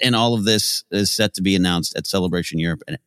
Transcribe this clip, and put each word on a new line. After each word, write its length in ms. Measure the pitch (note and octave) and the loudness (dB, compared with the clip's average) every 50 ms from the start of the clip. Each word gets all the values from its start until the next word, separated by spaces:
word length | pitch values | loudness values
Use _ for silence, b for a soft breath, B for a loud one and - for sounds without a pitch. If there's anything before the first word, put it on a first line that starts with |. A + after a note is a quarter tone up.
| - | 0
and 120 | B2+ B2 | 0 2
all 200 | A2+ A2+ A#2+ A#2+ | 2 2 2 2
of 100 | A2+ G2 | 2 2
this 400 | A2 A2 G#2+ - - - - - _ | 2 2 2 2 0 -4 -6 -6 _
is 200 | - G2+ G2+ F#2+ | -2 0 0 0
set 220 | - - G#2+ G#2+ - | 0 0 0 -2 -2
to 80 | - | -2
be 160 | F#2 G2 G2 | 0 2 2
announced 400 | F#2+ F2+ F2+ F2+ E2+ E2+ - - | 2 2 2 0 0 -2 -4 -6
at 100 | - - | -8 -6
Celebration 520 | - - G2 F2+ F2+ F2 F2+ E2+ - - E2 | -4 -2 -2 0 0 -2 -2 -4 -4 -4 -2
Europe 240 | D#2+ E2+ E2 - - | -2 -2 -4 -4 -8
in 120 | - D2+ - _ | -10 -12 -12 _